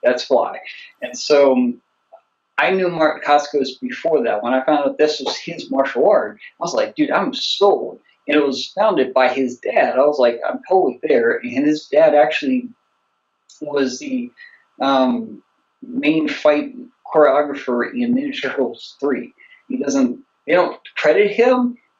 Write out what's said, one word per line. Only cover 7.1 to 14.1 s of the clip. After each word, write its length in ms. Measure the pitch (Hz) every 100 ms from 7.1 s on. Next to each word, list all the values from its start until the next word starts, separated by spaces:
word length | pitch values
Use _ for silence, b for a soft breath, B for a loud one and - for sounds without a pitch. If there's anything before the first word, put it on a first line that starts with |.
I'm 240 | 151 202
sold." 640 | 247 - - 202 - - - _ _ -
And 100 | 147
it 100 | 135
was 220 | 127 -
founded 440 | 185 214 156 131
by 160 | 131 127
his 300 | 135 127 -
dad. 400 | - 202 123 123
I 80 | 147
was 120 | 147
like, 220 | 120 - -
"I'm 120 | - -
totally 320 | 190 139 -
there." 360 | 156 127 117 -
And 280 | 120 127 147
his 200 | 151 -
dad 280 | 147 160
actually 540 | 147 - - 139 127 120 - _ _ _ _ _ _ _ -
was 380 | - 143 131 123
the, 300 | 135